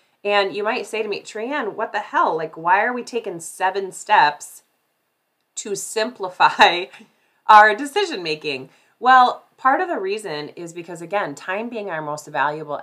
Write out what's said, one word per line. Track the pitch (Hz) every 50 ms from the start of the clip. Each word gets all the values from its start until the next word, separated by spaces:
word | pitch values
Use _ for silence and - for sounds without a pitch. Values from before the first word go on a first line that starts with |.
| _ _ _ _ -
And | 202 202 202 196 190 185
you | 202 208
might | 214 240 233 208
say | - - 214 220
to | 208
me, | 196 -
"Trianne, | - - - 214 220 247 285 302 247 202 -
what | - 220 220
the | - 208
hell? | 208 - - 302 349 226 165
Like, | 160 165 160 -
why | 165 160 170 185 196 214
are | 240 247
we | 247 240
taking | - - 233 226 208 175 165
seven | 165 - - - 185 190 185 202 196 185
steps | 170 - - - 214 190 156 147 147 - - - - - _ _ _ _ _ _ _ _ _ _ _ _ _ _ _ _ _ _ _
to | - - 220 202
simplify | 175 - - - 220 214 247 240 - 196 180 185 - 160 151 - - 226 190 170 175 185 - - - 220 _ _
<laughs> | _ _ _ _ _ _ -
our | 214 214 208 214 208
decision | 208 285 277 - 403 403 349 294 196 175
making?" | 160 156 156 - 151 139 127 131 - _ _ _ _ _ -
Well, | 220 247 262 262 247 240 - - - _ _ _
part | - - - -
of | 370 349
the | 330 240
reason | 190 190 202 220 208 185 151 147 147 -
is | - - 175 165
because, | 165 175 165 - 175 165
again, | 170 170 190 208 190 156 143
time | - - - 185 202 226 240
being | 240 220 208 202
our | 165 156
most | 151 147 147 151 - 156
valuable | 151 147 135 147 151 156 156 147 143 139